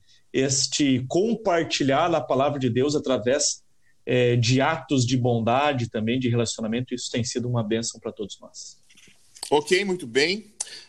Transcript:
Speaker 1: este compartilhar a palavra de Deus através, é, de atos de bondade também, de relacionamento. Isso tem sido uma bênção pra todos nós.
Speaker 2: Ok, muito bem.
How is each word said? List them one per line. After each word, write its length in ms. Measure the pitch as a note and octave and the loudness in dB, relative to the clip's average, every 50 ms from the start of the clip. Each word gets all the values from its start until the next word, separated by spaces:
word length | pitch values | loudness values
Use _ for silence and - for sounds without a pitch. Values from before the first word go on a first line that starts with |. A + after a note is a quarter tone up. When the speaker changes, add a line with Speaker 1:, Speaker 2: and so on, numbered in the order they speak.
| _ _ _ _ _ _ - | _ _ _ _ _ _ -2
Speaker 1:
este 720 | C3+ C3 C3+ C3+ - - - - - D3 C#3 C3 A#2 C3 C3 | 0 0 2 0 0 -2 -2 0 0 2 2 2 2 0 0
compartilhar 1040 | - E3+ G3+ A#3 A3+ - - G3 F3 E3+ D#3+ - - - D3 C3 C3+ D3 E3+ F3 E3 | 0 0 2 2 0 -2 0 0 0 2 0 0 -2 0 0 2 2 2 2 2 2
a 60 | D3+ | 0
palavra 380 | - - C#3+ B2+ C3+ D3 C#3 C#3+ | 0 0 0 2 2 0 0 0
de 120 | C3 A#2+ | -2 0
Deus 260 | A2 B2 C3 D3 D3 | 2 2 2 2 0
através, 680 | D3 - C3+ B2+ A2+ G#2+ B2 C3+ D3+ - - - - _ _ _ _ _ _ _ _ _ | 0 0 0 0 0 2 0 0 0 0 -2 -4 -6 _ _ _ _ _ _ _ _ _
é, 320 | - B2 B2 B2 A#2+ A#2+ | 0 2 4 4 4 4
de 240 | A#2+ A#2 A2 C3 C3 | 4 4 4 4 4
atos 440 | C3+ D#3 D#3+ - - - D3 C3 A#2+ | 4 2 2 -2 -2 0 0 2 2
de 120 | A#2 C3+ | 2 2
bondade 760 | B2+ A#2+ B2+ A#2+ A2+ A2 A#2 A#2+ C3+ C#3+ D3 C#3 B2+ A#2 B2 | 2 2 2 2 2 2 2 2 2 2 2 0 0 -2 -4
também, 280 | - A2+ G#2+ A2+ A#2+ C3 | -4 -4 -2 -2 0 0
de 100 | B2+ A#2+ | 0 0
relacionamento. 680 | A#2 A#2+ A#2 - - - A2+ G#2+ A2+ B2 C3 - B2 | 0 0 0 -2 -4 -6 -6 -4 -4 -4 -4 -6 -6
Isso 160 | A#2 - - | -8 -6 -6
tem 120 | - B2 A2+ | -4 -4 -4
sido 260 | - - B2+ A#2 B2 | -4 -4 -4 -4 -2
uma 140 | A#2+ A#2 A2 | -2 -2 -2
bênção 380 | G#2 A2+ A2+ A#2 - - A2 | 0 -2 -2 -2 -4 -8 -10
pra 100 | - A2+ | -10 -10
todos 280 | - - G#2 G2 - - | -10 -8 -10 -12 -12 -14
nós. 380 | - F#2 - - - - - - _ _ _ - - - - _ _ _ _ - - - | -18 -20 -20 -18 -18 -18 -20 -20 _ _ _ -20 -20 -20 -20 _ _ _ _ -18 -4 0
Speaker 2:
Ok, 340 | C#3 D3+ D3 - F3+ F#3 G3+ | 0 0 2 2 0 0 2
muito 220 | G3 F3+ F3+ D3+ | 0 -4 -4 -6
bem. 460 | A#2 A2+ C3+ D3 E3+ F#3+ A3 G#3+ - - - - - - - - | -2 0 2 2 2 0 -4 -6 -12 -14 -14 -14 -14 -14 -16 -20